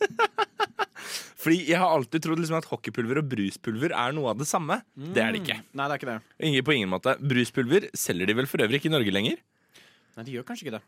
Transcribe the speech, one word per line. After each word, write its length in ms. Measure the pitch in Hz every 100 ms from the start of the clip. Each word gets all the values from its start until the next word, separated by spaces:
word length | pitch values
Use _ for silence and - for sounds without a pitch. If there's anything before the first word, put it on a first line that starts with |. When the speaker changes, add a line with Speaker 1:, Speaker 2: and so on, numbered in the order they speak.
| 403 -
Speaker 1:
<laughs> 1200 | 427 - - - 349 - 330 - - - - -
Fordi 200 | 160 165 147
jeg 100 | 165
har 140 | 185 160
alltid 280 | 123 160 160
trodd 160 | 160
liksom 160 | 160 160
at 80 | -
hockeypulver 540 | 120 - 110 113 139
og 80 | 147
bruspulver 600 | 120 98 - - 110 160 139
er 200 | 120 151
noe 160 | 127
av 80 | 107
det 60 | 147
samme. 320 | 190 151 208 - -
Det 240 | 147 180
er 80 | 113 110
det 80 |
ikke. 160 | 175 110
Speaker 2:
Mm. 80 | - 139
Nei, 60 | 143
det 60 | 139
er 60 |
ikke 80 | 139
det. 80 | 110 - - 156
Speaker 1:
Ingen, 160 | 135 127
på 80 | 139
ingen 160 | 95
måte. 220 | 92 127 - 143
Bruspulver 560 | 123 117 - 120 180 - -
selger 320 | - 90 95
de 80 | 113
vel 80 | 135
for 140 | 170 110
øvrig 160 | 139
ikke 80 | 160
i 40 | 156
Norge 160 | 104 98
lenger? 220 | 117 339 _ _ _ - - _ _ -
Speaker 2:
Nei, 80 | 117
de 60 | 120
gjør 120 | -
kanskje 160 | 240 151
ikke 80 |
det. 60 | 110